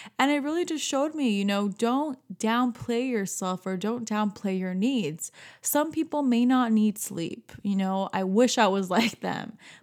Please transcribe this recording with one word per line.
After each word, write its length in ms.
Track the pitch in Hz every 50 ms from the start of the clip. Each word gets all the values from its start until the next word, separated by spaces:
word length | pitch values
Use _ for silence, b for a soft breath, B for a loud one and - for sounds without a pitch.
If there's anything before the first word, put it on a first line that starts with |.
| B B B -
And 140 | 254 277
it 100 | 294 294
really 220 | 262 294 311 349 359
just 200 | - 320 285 -
showed 300 | - 285 269 285 311 302
me, 160 | 311 277 240
you 140 | 208 196 196
know, 240 | 202 202 202 202 208
don't 500 | 185 - 233 233 247 269 302 311 262 - _ - 185 -
downplay 680 | - 220 226 240 254 247 226 - - - 233 233 254 262
yourself 560 | 240 208 196 185 - - 190 185 185 180 -
or 120 | 190 190
don't 320 | 180 190 208 233 247 233 -
downplay 500 | 214 208 214 208 196 - - 196 190 185
your 160 | 185 185 185
needs. 560 | 185 202 262 277 240 190 147 156 - - - B B B B B B
Some 320 | B - - 294 311 320
people 300 | 302 311 320 - - 294
may 220 | 285 254 240 233 247
not 280 | 247 262 254 247 226
need 260 | 220 214 214 214 202 -
sleep. 540 | - - 196 175 165 - - - - - - -
You 140 | - 202 196
know, 320 | 196 190 190 190 190 196 -
I 120 | - 190 190
wish 340 | 185 190 220 254 240 - 254
I 80 | 220
was 240 | 190 190 196 190 180
<laughs> 0 |
like 300 | 247 240 226 226 - -
them, 360 | - 180 - - - - - B B B B B